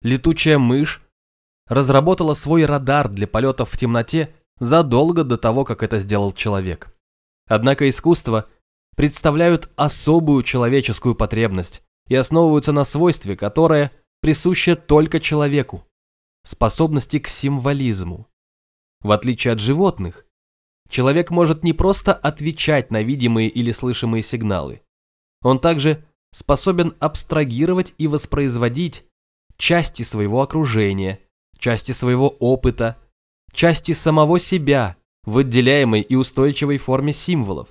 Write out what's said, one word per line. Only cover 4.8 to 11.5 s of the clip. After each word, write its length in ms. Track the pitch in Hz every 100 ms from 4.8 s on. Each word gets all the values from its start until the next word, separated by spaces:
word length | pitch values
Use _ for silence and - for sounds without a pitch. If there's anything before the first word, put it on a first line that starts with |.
| 151 120 160 170
до 160 | 139 117
того, 260 | 117 117
как 200 | 135 110
это 140 | 110 110
сделал 340 | 98 104 101
человек. 600 | 92 110 98 92 82 - - _ _ _ _ _
Однако 420 | 110 120 139 139
искусства 640 | - 160 170 - 110 - _ _ _ _ -
представляют 760 | 147 - 160 147 170 165 - -
особую 680 | 143 - - 165 156 139
человеческую 720 | 123 131 120 135 123 110 123
потребность 680 | 117 110 110 113